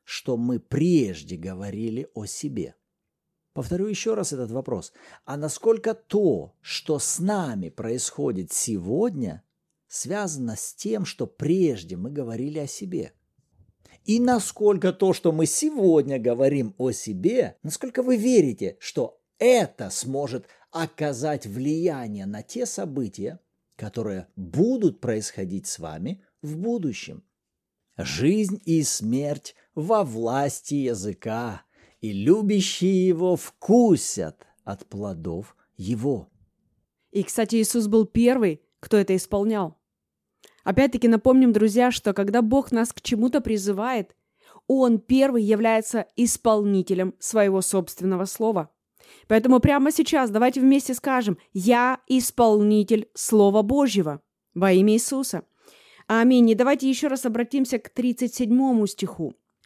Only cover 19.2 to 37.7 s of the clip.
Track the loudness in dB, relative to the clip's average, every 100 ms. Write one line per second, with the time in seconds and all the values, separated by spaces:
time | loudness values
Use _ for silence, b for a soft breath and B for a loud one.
19.2 | _ 0 4 4 2 -6 -10 -8 -6 -6
20.2 | -6 -8 -12 b b -8 -8 -6 -6 -4
21.2 | -6 -6 -8 -6 -4 -2 -2 -4 -8 -10
22.2 | -10 -12 -12 -8 -8 -8 -8 -6 -8 -8
23.2 | -12 -12 _ _ _ -16 -12 -8 -8 -8
24.2 | -12 -16 -4 0 0 2 -2 -2 -4 -4
25.2 | -6 -8 -8 -8 -10 -10 -12 -10 -10 -10
26.2 | b _ -12 -8 -6 -4 -6 -8 -14 -18
27.2 | _ _ _ _ _ _ _ -10 -8 -2
28.2 | 0 2 -2 -4 -2 0 0 -4 -4 -2
29.2 | -4 -6 -12 -20 _ -8 -2 0 -2 -4
30.2 | -2 -2 -2 -6 -6 -4 -2 -4 -6 -8
31.2 | -8 -6 -8 -12 _ b b b -8 0
32.2 | 2 2 2 0 -2 -2 0 2 2 2
33.2 | 0 -2 -6 -8 2 4 6 2 0 -6
34.2 | -8 -10 _ _ -14 -12 -12 -10 -8 -8
35.2 | -8 -8 -10 _ _ -10 -6 -4 -4 -4
36.2 | -8 _ _ _ _ _ _ _ _ -6
37.2 | -4 -4 0 0 0